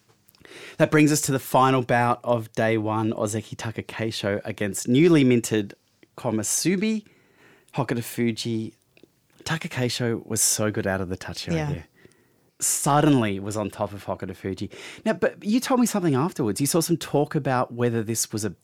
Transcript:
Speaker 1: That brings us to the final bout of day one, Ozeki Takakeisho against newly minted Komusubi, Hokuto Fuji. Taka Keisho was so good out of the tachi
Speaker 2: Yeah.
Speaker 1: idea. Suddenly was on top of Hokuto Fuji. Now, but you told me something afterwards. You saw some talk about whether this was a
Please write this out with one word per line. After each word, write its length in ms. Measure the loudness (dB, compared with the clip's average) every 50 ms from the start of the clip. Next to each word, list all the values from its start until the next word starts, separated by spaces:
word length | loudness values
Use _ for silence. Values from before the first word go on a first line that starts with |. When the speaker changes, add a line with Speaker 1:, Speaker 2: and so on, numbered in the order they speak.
| _ _ _ _ _ _ _ _ _ -20 -20 -20 -20 -18 0 0
Speaker 1:
That 120 | 2 4
brings 200 | 6 6 6 6 4
us 80 | 2 0
to 100 | 0 -2
the 60 | -2
final 420 | -2 2 4 4 4 6 4 2 2
bout 380 | 2 2 2 2 2 0 -2 0
of 280 | 0 0 0 -2 -4 -4
day 260 | 0 0 2 2 0
one, 340 | 0 0 -2 0 -2 -2 -2
Ozeki 440 | -2 -4 -2 -2 -4 -6 -8 -12
Takakeisho 840 | -10 -10 -8 -8 -8 -10 -10 -8 -6 -6 -4 -4 -4 -2 -2 -2 -2 -4
against 420 | -8 -6 -4 -4 -4 -4 -6 -2 2
newly 360 | 4 6 6 6 6 6 6
minted 500 | 6 4 4 2 0 0 0 0 -2 -8 -18 _ _ _ _ _ _ _
Komusubi, 880 | -8 -4 -2 -2 -2 -2 -2 -2 0 0 0 0 0 0 -2 -2 -2 -6 -10 _ _ _ _ _ _ _ -20 _ _ _ _ -6
Hokuto 280 | -4 -4 -2 -2 -4 -4
Fuji. 720 | -6 -4 -2 -2 -2 -2 -2 -4 -4 -4 -4 -6 -8 -12 _ _ _ _ _ -20 _ _ _ _ _ _ _ -8
Taka 220 | -6 -6 -6 -6 -8
Keisho 580 | -4 -2 -2 -2 -2 -2 -2 -2 -2 -4 -4
was 160 | -6 -4 -2 0
so 280 | 0 0 0 0 0
good 160 | 0 -2 -2
out 140 | -2 -2 -2
of 80 | -2 -4
the 80 | -6
tachi 380 | -8 -8 -10 -10 -10 -6 -4 -4
Speaker 2:
Yeah. 140 | -2 -2 -4
Speaker 1:
idea. 140 | -4 -6 -8 -14 _ _ _ -20 _ _ _ _ _ _ _ _ _ _
Suddenly 800 | -4 -2 -2 0 2 4 4 6 6 6 6 4 4 2 0 -2
was 180 | -4 -6 -4
on 140 | -4 -4 -4
top 220 | -4 -4 -6 -6 -6
of 120 | -10 -8
Hokuto 280 | -8 -8 -6 -6 -10 -10
Fuji. 360 | -8 -6 -6 -6 -4 -6 -10 -10 -14 -18 -18 -18 -8 -4
Now, 80 | -4 -2
but 300 | 0 0 -2 -2 -4 -2
you 160 | 0 0 0
told 180 | 2 2 2 2
me 80 | 2
something 280 | 2 2 0 2 2 2
afterwards. 440 | 2 2 0 0 -2 -2 -2 0 0
You 60 | 0
saw 140 | 2 2 2
some 160 | 2 2 0
talk 380 | -2 -2 0 0 0 0 2 -2
about 380 | -2 -2 0 0 0 0 -2 -2
whether 300 | -2 0 0 0 0 -2
this 300 | -2 -2 -4 -4 -4 -4
was 120 | -4 -4
a 60 | -6 -6 -8